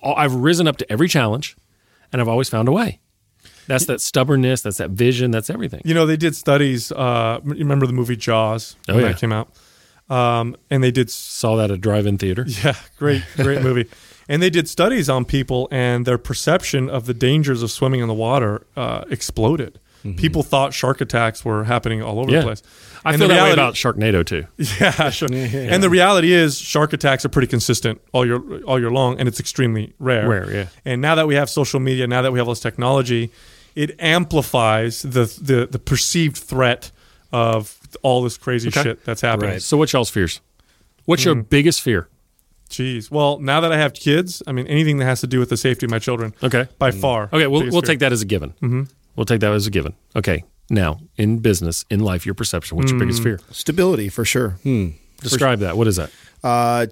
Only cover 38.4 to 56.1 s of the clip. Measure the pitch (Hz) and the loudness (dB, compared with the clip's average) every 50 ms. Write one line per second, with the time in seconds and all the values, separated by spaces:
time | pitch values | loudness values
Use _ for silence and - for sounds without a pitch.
38.4 | - 131 123 117 113 120 - 143 147 117 110 - - - 113 - - 120 113 107 | -6 -4 -2 -2 -2 -2 0 0 0 -2 -4 -6 -6 -8 -6 -2 0 0 0 0
39.4 | 104 101 92 92 - - 147 147 156 - - 131 117 - - 107 90 80 - - | 0 -2 -4 -4 -4 0 2 2 2 2 2 0 0 0 0 0 0 -2 -2 -8
40.4 | _ _ _ _ _ _ _ _ _ _ _ _ _ - 170 170 - 180 151 120 | _ _ _ _ _ _ _ _ _ _ _ _ _ 0 0 2 2 2 2 2
41.4 | 104 - 147 143 143 170 156 - - 135 110 90 80 - _ _ _ _ _ _ | 0 2 4 4 4 4 2 2 0 0 0 0 -2 -4 _ _ _ _ _ _
42.4 | _ _ _ _ _ - - - 127 131 127 113 107 - 143 151 147 143 147 - | _ _ _ _ _ -12 -8 -6 -4 -4 -6 -6 -8 -4 -2 0 2 2 0 0
43.4 | 143 135 139 160 165 165 160 156 151 139 147 - - 147 143 165 180 180 175 - | -2 0 0 2 2 2 2 2 0 0 -2 -2 0 2 2 2 2 -2 -6 -10
44.4 | - 156 131 127 127 - 147 151 160 151 147 139 131 127 127 - - 123 127 127 | -8 -6 -4 -4 -2 0 0 2 2 2 2 2 2 0 0 0 -2 -2 0 0
45.4 | 123 120 127 113 - 131 123 - 127 117 113 113 - - 123 117 117 110 - - | 0 0 0 0 0 0 0 0 -2 -2 -2 -2 -2 -4 -4 -4 -6 -8 -6 -4
46.4 | - 127 120 120 131 127 - - 143 127 107 98 143 135 120 110 104 101 - 160 | -2 0 0 0 0 -2 -2 0 0 0 0 0 0 0 0 -2 -2 0 0 2
47.4 | 156 139 139 156 135 123 123 175 - - 156 123 143 131 123 110 107 95 104 87 | 2 2 2 0 2 2 0 0 2 2 2 2 2 2 2 0 0 0 -2 -2
48.4 | 73 76 - - - 120 123 127 139 135 _ _ _ _ - - 117 - 120 107 | -2 -6 -8 -4 -2 -2 -2 -2 -4 -6 _ _ _ _ -6 -4 0 0 0 2
49.4 | 107 104 107 104 101 110 98 87 71 76 - _ _ _ - 90 95 - 85 78 | 2 2 2 0 0 0 -2 -2 -2 -4 -8 _ _ _ -4 -2 -2 0 -2 -2
50.4 | - _ _ _ _ - 110 104 92 78 82 95 - - _ - 107 107 113 113 | -4 _ _ _ _ -2 0 0 2 0 -2 -4 -10 -10 _ -2 0 0 0 2
51.4 | 110 113 98 87 87 82 82 - - - 110 101 107 101 90 87 - - 92 - | 2 2 2 2 0 -4 -4 -6 -6 -2 -2 0 0 0 -2 -2 -4 -6 -6 -4
52.4 | 113 - - 87 - - 80 - 135 135 127 123 127 123 120 117 113 123 104 92 | -4 -4 -4 -6 -6 -6 -4 -2 0 0 0 0 0 0 0 0 0 -2 -2 -4
53.4 | - - - - - - 151 180 180 185 175 120 104 98 - - 113 - - - | -8 -14 -14 -8 -6 -2 0 2 2 2 2 0 -2 -4 -4 -4 -2 0 0 0
54.4 | 123 104 90 - - 139 127 110 95 85 78 - _ _ _ - - 117 135 131 | -2 -2 -4 -4 -2 0 0 0 0 -2 -6 -10 _ _ _ -10 -6 -2 0 2
55.4 | 143 131 120 101 101 87 82 107 117 110 95 90 78 - | 2 2 2 0 0 0 0 2 2 2 2 0 -2 -6